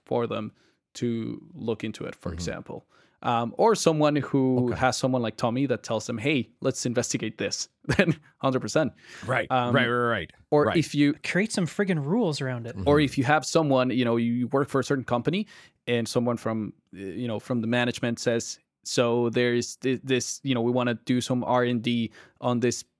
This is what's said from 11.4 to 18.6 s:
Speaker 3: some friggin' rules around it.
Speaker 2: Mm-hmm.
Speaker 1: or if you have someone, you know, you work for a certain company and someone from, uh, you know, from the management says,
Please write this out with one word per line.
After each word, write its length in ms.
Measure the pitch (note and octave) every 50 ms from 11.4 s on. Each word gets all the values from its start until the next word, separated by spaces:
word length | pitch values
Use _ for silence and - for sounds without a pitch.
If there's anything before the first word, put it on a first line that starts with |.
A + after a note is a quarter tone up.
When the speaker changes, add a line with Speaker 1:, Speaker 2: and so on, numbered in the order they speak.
| G#3 A3
Speaker 3:
some 140 | - G#3+ F3+
friggin' 400 | D3 - - G#3 F#3+ F#3 D#3 C#3
rules 340 | C#3 F#3 B3 A#3 E3 D3 -
around 280 | C#3+ C3 B2+ A#2+ A#2
it. 80 | A#2 -
Speaker 2:
Mm-hmm. 120 | G2 F#2
Speaker 1:
or 120 | C3+ D3 D3+
if 180 | D3+ C3+ -
you 60 | C#3 B2
have 200 | C#3 D3+ D3+ C#3+
someone, 460 | - - E3 D#3+ C#3+ C3+ B2+ B2+ B2+
you 160 | G#2+ B2+ B2
know, 120 | A#2 A#2
you 300 | A#2 A#2 A#2 A#2 B2 B2 A#2
work 200 | - C#3 C#3+ -
for 100 | - C#3
a 40 | B2
certain 220 | - D3 C3+ A#2
company 420 | - B2 A#2+ A#2+ D3+ - G3+ G#3+ - - - - - _ _ _
and 200 | - A#2+ A#2+ A2+
someone 300 | - - B2 A#2+ B2 A#2+
from, 360 | A2+ - A2+ A2+ A2 G#2+ - - _ _ _ -
uh, 60 | F2+
you 280 | G2 F#2+ E2 G2+ B2+
know, 120 | A#2 A2 G#2
from 220 | - - B2+ A#2+
the 60 | A2+
management 520 | A2+ A#2+ B2 B2 A#2+ A#2 - - A#2+ A#2 -
says, 400 | - B2 A#2 A#2 - - - -